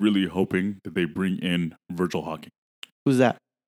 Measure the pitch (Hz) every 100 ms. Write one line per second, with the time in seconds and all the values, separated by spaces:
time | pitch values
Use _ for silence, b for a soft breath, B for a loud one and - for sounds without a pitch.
0 | 104 98 95 90 95 92 98 98 98 87
1 | 85 82 92 95 90 87 82 - - 87
2 | 90 87 78 78 - _ _ _ - _
3 | - 127 123 - _ _